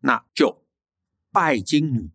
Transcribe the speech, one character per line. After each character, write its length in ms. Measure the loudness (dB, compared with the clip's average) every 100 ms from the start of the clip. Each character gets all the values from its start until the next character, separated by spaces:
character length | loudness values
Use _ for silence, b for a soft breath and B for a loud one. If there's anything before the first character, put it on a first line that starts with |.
那 240 | 0 -2 _
就 300 | 0 0 0 _ _ _ _ _ _ _
拜 260 | 0 0 0
金 340 | 0 0 0
女 200 | -4 -6